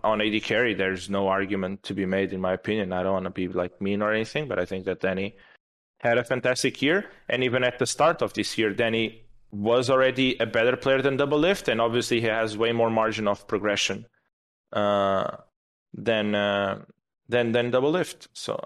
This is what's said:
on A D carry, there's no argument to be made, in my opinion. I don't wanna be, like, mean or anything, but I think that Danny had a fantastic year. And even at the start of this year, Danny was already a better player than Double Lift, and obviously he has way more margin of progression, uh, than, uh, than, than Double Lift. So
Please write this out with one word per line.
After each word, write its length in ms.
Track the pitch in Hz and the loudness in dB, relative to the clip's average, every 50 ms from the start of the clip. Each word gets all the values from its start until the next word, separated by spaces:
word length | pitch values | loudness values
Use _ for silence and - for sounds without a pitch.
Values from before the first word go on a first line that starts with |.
| - | 0
on 160 | 107 107 104 | 0 2 2
A 80 | 107 110 | 2 0
D 120 | 107 107 | 0 0
carry, 340 | - - 110 113 123 117 98 | 0 0 0 2 2 2 0
there's 340 | 95 95 95 95 90 87 95 | 0 0 -2 -2 -4 -4 -4
no 200 | 98 98 98 95 | -2 0 0 2
argument 540 | 95 98 98 95 101 95 92 92 98 - - | 2 0 0 -2 -2 -2 -4 -4 -6 -8 -10
to 100 | - 98 | -8 -4
be 100 | 101 95 | -4 -2
made, 280 | 92 95 98 98 92 98 | 0 0 0 0 -2 -2
in 60 | 92 | -2
my 100 | 92 92 | -2 -2
opinion. 400 | 95 92 - - 107 110 98 90 | -2 -2 -2 -2 -2 -2 -2 -2
I 100 | 92 90 | -2 -2
don't 100 | 92 95 98 | -2 0 0
wanna 160 | 95 92 87 | -2 -2 -4
be, 180 | - 95 92 90 | -6 -4 -6 -4
like, 320 | 92 90 87 90 - - | -2 -4 -4 -4 -6 -6
mean 220 | 98 98 101 101 | -4 -2 -2 0
or 100 | 104 107 | 0 0
anything, 360 | 110 110 110 - - 147 151 127 | 0 -2 -2 -4 -4 -6 -4 -4
but 100 | 95 90 | -2 -2
I 80 | 90 | -2
think 180 | - 95 95 92 | -2 -4 -6 -4
that 160 | 95 90 - | -4 -4 -2
Danny 360 | - 95 92 95 98 101 - - - - - _ _ _ _ _ _ _ _ _ | -2 -2 -2 -2 -4 -6 -10 -14 -20 -20 -20 _ _ _ _ _ _ _ _ _
had 180 | - 120 117 123 | 0 2 2 2
a 60 | 120 | 0
fantastic 560 | - 135 123 - 123 127 - - 131 - - | 0 -2 -2 0 0 0 0 0 -2 -2 0
year. 280 | 131 147 175 202 - - - - _ - | 0 2 2 0 -2 -6 -14 -14 _ -4
And 160 | 120 127 127 | -2 0 0
even 180 | 123 120 127 | 0 0 2
at 160 | 127 123 - - | 0 0 0 0
the 80 | 123 | -2
start 360 | - - - 147 165 - - | -2 0 2 4 4 2 2
of 100 | 117 104 | -2 -4
this 240 | - 110 101 - - | -2 -4 -6 -4 -2
year, 160 | 113 110 104 | -2 0 0
Danny 500 | 98 117 117 113 113 113 113 107 - - - - - - - - | 0 0 0 0 0 0 -2 -2 -6 -10 -20 -20 -20 -20 -20 -14
was 400 | 104 101 104 113 117 127 123 120 | -8 -4 0 2 2 2 4 4
already 460 | 131 131 131 131 127 131 131 131 - - | 4 4 4 4 2 2 0 0 0 0
a 80 | 113 | -2
better 300 | 107 104 113 113 123 127 | 0 2 2 2 2 2
player 260 | - - 135 135 135 | 2 2 2 2 4
than 140 | - 139 135 | 2 2 0
Double 220 | 127 143 139 151 151 | 0 0 2 2 2
Lift, 300 | 156 185 196 - - - | 4 2 2 0 0 -2
and 120 | 113 113 | 0 2
obviously 400 | 117 117 117 123 113 - 123 113 | 2 0 0 0 0 0 0 0
he 60 | 117 | 2
has 300 | 113 110 113 113 110 107 | 0 0 0 0 -2 -2
way 160 | 104 113 117 | 0 0 2
more 180 | 117 117 117 113 | 2 2 2 2
margin 380 | 113 110 110 110 104 110 107 101 | 2 2 2 0 0 0 0 0
of 180 | 101 - - | -2 -2 -4
progression, 600 | - 110 92 104 104 101 98 - - 98 107 113 - _ _ _ _ _ _ _ _ _ _ _ _ | -4 -2 0 0 0 0 0 0 -2 -4 -6 -10 -16 _ _ _ _ _ _ _ _ _ _ _ _
uh, 640 | - 104 104 101 101 101 98 98 98 95 - - - - - _ _ _ _ _ _ _ _ _ - | -2 0 2 2 2 4 2 2 2 0 0 -2 -6 -10 -14 _ _ _ _ _ _ _ _ _ -14
than, 400 | - 101 113 113 107 104 104 104 | -6 -2 0 0 0 0 0 0
uh, 480 | 104 101 104 101 101 101 98 101 101 - - _ _ _ _ _ _ _ - | 0 0 2 0 0 0 -2 -2 -6 -10 -16 _ _ _ _ _ _ _ -2
than, 240 | 120 123 117 113 | 0 0 2 2
than 180 | 113 120 120 123 | 2 0 2 2
Double 200 | 127 127 135 151 | 2 2 2 2
Lift. 380 | 165 185 156 - - - - - | 2 0 -2 -4 -8 -16 -20 -20
So 260 | - - - - - - - | -18 -10 -8 -6 -6 -6 -6